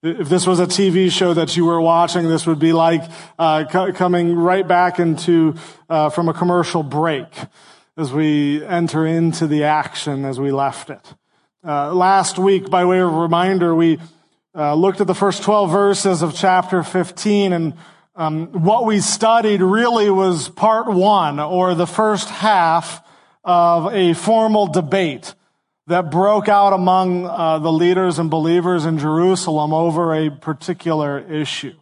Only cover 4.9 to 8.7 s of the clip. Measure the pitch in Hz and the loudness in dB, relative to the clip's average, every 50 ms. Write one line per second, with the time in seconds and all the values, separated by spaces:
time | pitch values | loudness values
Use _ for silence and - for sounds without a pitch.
4.9 | 180 - 175 165 160 - - - 175 165 160 160 147 160 - - - _ _ _ | 0 0 0 0 0 -2 0 2 2 4 4 2 0 -4 -12 -20 -20 _ _ _
5.9 | 165 156 151 151 151 - 170 165 156 - 180 180 175 175 170 - - 170 151 139 | -2 0 0 0 0 -2 -2 -2 -2 -2 0 0 2 0 0 0 -2 -4 -4 -4
6.9 | 131 143 160 170 156 135 117 - - - - - _ _ - - - _ _ _ | -4 -2 -2 -2 -2 -4 -6 -10 -16 -18 -18 -18 _ _ -20 -20 -20 _ _ _
7.9 | _ - 160 135 127 147 156 151 151 147 147 143 143 151 151 175 | _ -8 -8 -6 -2 -2 0 0 0 0 0 -2 -2 -4 -6 -4